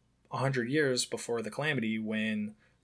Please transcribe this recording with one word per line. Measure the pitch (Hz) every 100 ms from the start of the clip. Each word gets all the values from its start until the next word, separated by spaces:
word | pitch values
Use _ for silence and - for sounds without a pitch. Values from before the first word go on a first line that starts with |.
| _ _ -
a | 123
hundred | 135 127 117
years | 151 139 123 -
before | 113 - 117
the | 110
Calamity, | 107 151 139 110 110
when | 107 110 110 107 107 - _ _